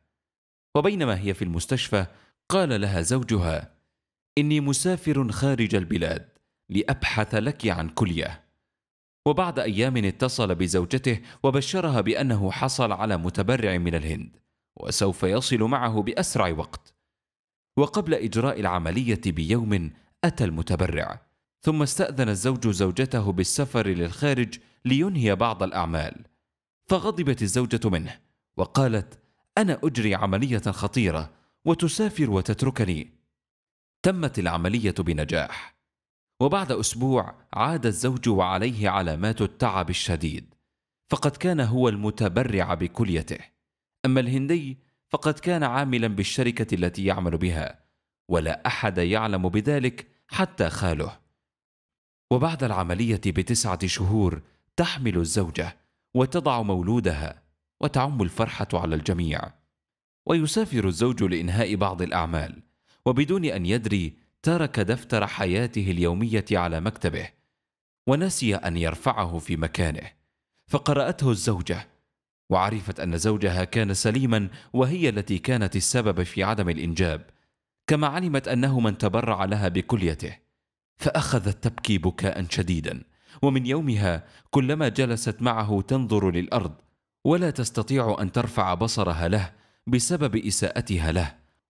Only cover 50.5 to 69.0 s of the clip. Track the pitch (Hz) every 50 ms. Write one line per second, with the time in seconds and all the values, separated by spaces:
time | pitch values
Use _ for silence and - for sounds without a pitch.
50.5 | - - 104 80 - - - 90 82 73 73 - - - _ _ _ _ _ _
51.5 | _ _ _ _ _ _ _ _ _ _ _ _ _ _ _ - 123 123 135 165
52.5 | 165 147 135 117 104 92 92 85 87 90 117 113 110 92 - 101 82 87 92 -
53.5 | 120 113 - 107 90 87 98 92 - - 92 92 104 110 101 90 78 73 - _
54.5 | _ _ _ _ - - 170 170 - 139 131 113 92 87 85 80 - 107 95 82
55.5 | 78 - 78 85 - _ _ _ _ _ _ _ - 123 127 131 - 175 139 147
56.5 | 127 120 110 101 95 90 87 92 117 123 98 95 80 73 78 76 - - _ _
57.5 | _ _ _ _ _ - - 147 - 135 127 143 147 123 98 87 - - 113 110
58.5 | - - 107 - - 85 87 85 80 78 73 - 92 85 87 78 73 - - -
59.5 | - _ _ _ _ _ _ _ _ _ _ _ _ _ - - 165 170 156 151
60.5 | - 220 220 - - 120 98 95 85 78 113 127 123 - 104 92 90 85 87 87
61.5 | 87 107 117 92 104 98 101 98 92 87 90 82 - 90 85 80 82 80 76 -
62.5 | - - - _ _ _ _ _ _ _ - 127 127 123 147 143 185 196 170 147
63.5 | - 98 87 87 104 123 107 110 95 98 85 78 - _ _ _ _ _ - 156
64.5 | 170 175 160 139 - 120 101 90 117 127 - - 127 110 101 98 - - 101 92
65.5 | 90 104 120 120 - 110 98 98 90 85 87 85 85 92 113 117 110 107 95 -
66.5 | 107 92 87 85 82 80 82 110 - - - 90 76 - 85 - _ _ _ _
67.5 | _ _ _ _ _ _ _ _ _ _ - - 131 147 180 190 - - 135 110
68.5 | 101 98 - 90 82 85 82 82 80 -